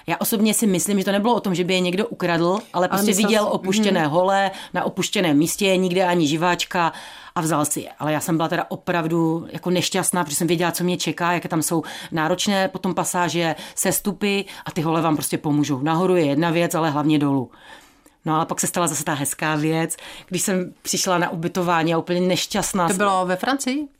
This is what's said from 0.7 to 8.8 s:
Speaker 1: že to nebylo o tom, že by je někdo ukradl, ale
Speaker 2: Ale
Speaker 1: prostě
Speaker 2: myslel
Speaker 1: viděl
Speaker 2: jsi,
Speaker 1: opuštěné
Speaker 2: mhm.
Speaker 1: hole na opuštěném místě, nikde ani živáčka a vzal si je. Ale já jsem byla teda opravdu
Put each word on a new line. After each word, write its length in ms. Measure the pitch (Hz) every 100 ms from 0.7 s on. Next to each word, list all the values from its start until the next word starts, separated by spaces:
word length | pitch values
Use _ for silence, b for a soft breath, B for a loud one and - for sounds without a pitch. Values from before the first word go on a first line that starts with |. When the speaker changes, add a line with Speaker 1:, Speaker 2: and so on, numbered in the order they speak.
| 175 196 202
Speaker 1:
že 60 | 190
to 60 |
nebylo 240 | 202 214 214
o 40 |
tom, 160 | 196 175
že 80 |
by 100 | 180
je 60 | 185
někdo 280 | 180 180 226
ukradl, 380 | - 175 170 170
ale 120 | 196 -
Speaker 2:
Ale 140 | 175 180
Speaker 1:
prostě 180 | 190 208
Speaker 2:
myslel 200 | 190 208
Speaker 1:
viděl 160 | 214 208
Speaker 2:
jsi, 60 |
Speaker 1:
opuštěné 500 | 196 185 208 208 185
Speaker 2:
mhm. 100 | 151
Speaker 1:
hole 400 | 165 185 196 196 190 B
na 100 | 180
opuštěném 540 | 196 - - 208 175 143
místě, 400 | 165 - 196 185
nikde 280 | 185 175 180
ani 220 | 180 147
živáčka 680 | 156 180 175 - 185 165 B B B B -
a 60 |
vzal 240 | 160 151 147
si 160 | -
je. 80 | - -
Ale 140 | 151
já 60 | 151
jsem 180 | - 160
byla 120 | 160
teda 160 | 170 -
opravdu 800 | 165